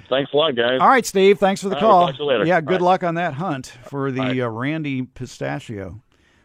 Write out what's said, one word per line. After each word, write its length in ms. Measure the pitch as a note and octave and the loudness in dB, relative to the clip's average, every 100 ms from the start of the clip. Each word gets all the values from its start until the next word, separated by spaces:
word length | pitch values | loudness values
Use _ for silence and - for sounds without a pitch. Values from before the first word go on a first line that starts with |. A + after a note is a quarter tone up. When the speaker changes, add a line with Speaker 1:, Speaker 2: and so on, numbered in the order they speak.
| - | -2
Speaker 1:
Thanks 220 | C3 C3+ | -2 0
a 40 | A2+ | 0
lot, 180 | D#3+ A#2+ | 0 0
guys. 240 | A#2 C3 | 0 2
Speaker 2:
All 80 | G3+ | 4
right, 180 | C4 - | 4 2
Steve. 340 | G3 F#3+ G3+ | 2 4 4
Thanks 220 | F#3+ G3 | 2 0
for 80 | G3 | -4
the 60 | F3+ | 0
Speaker 1:
All 60 | |
right, 60 | A3 | 4
Speaker 2:
call. 180 | F#3 F3 | 6 4
Speaker 1:
talk 80 | C3+ | 0
to 60 | |
you 60 | D3 | 0
later. 160 | A#2+ G2+ | 2 2
Speaker 2:
Yeah, 160 | F3 | 0
good 180 | D#3 F3+ | 0 0
Speaker 1:
Bye. 60 | F3+ | 2
Speaker 2:
luck 180 | F#3 | 2
on 120 | F3 E3 | 0 -2
that 180 | F3 | -4
hunt 440 | C#3 F#3 C3+ - - | -4 -6 -6 -10 -18
for 280 | - C#3 C#3 | -12 -6 -4
the, 80 | B2+ | -4
Speaker 1:
Bye. 200 | B2+ B2+ | -4 -2
Speaker 2:
uh, 100 | A#2+ | -4
Randy 520 | A2 C3+ D#3+ D3 C3 | -4 -6 -6 -6 -6
pistachio. 1000 | B2+ - A#2+ - C3+ C#3+ - G#2 F#2+ G#2 _ _ _ _ | -8 -12 -14 -10 -8 -8 -10 -12 -12 -16 _ _ _ _